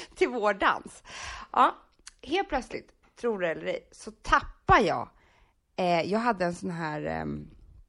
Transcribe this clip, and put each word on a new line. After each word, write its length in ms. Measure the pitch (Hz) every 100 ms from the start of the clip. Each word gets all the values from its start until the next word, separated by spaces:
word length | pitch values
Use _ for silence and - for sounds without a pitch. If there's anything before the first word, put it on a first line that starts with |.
| - -
till 140 | 330
vår 240 | 247 208
dans. 500 | 202 240 - - - - - - - -
Ja, 240 | - 285 - _ _ - -
helt 280 | 254 359 -
plötsligt, 420 | 277 - 120 - _ _ -
tror 240 | 240 208
det 100 | 175
eller 140 | 156 175
ej, 220 | 170 -
så 200 | - -
tappar 680 | - - 294 - - - 370
jag. 300 | 185 131 - _ _ _ _ _ _ -
Eh, 260 | 180 170
jag 180 | 160 214
hade 260 | 240 190 175
en 100 | 175
sån 160 | 190
här, 300 | 170 160 151 151
ehm, 420 | 80 73 147 147 - - -